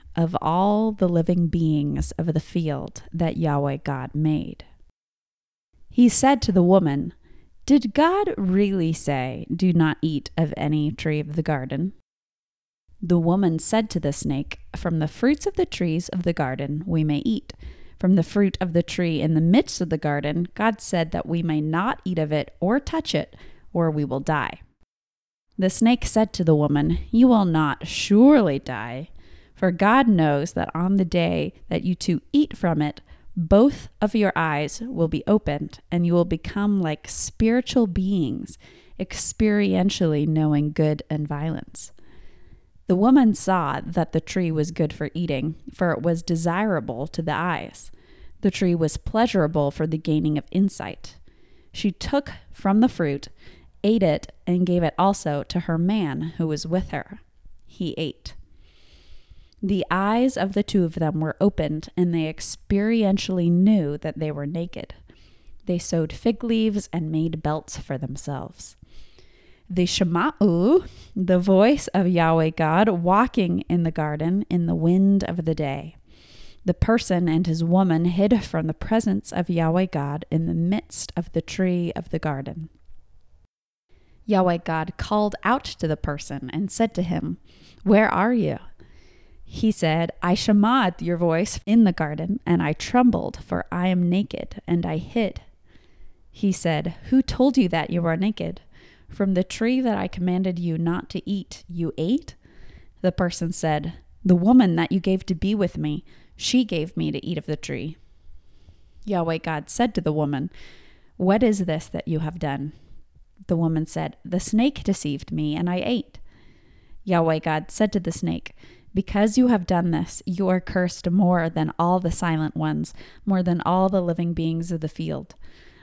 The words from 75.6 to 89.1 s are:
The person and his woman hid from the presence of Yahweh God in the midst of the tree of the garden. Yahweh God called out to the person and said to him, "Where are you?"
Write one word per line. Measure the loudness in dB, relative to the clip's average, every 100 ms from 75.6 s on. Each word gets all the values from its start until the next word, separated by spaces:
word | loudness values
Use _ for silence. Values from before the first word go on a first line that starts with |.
| -2 -4 -10 -16 -20 -20 -20 -20 -20 -8
The | -4
person | 0 2 2 2 0 2
and | 2 2
his | 0 2
woman | 4 4 2 2
hid | 2 2 2 0
from | -4 -4
the |
presence | -4 -2 0 0 -2 -4
of | -4 -2
Yahweh | 0 2 2 0
God | -2 -4 -6 -4
in | -2 0
the |
midst | 0 0 -2 -4 -10 -8 -8
of | -6
the | -4
tree | -4 -2 0 0 -2 -6
of | -6
the | -6
garden. | -4 -6 -8 -12 -14 _ -20 -20 -20 -20 -20 -20 _ _ _ _ _ _ _ _ 0
Yahweh | 2 2 0
God | -2 -4 -4 -6
called | -2 0 0 -2
out | -2 -2 -2
to | -4 -2
the | -2
person | -4 -6 -8 -10 -8
and | -6 -4
said | 0 -2
to | 0
him, | -4 -2 -4 -8 -12 -20 -20 -6
"Where | 4 6 6
are | 2 2
you?" | 2 0 -4 -8 -20 -20 -20 -20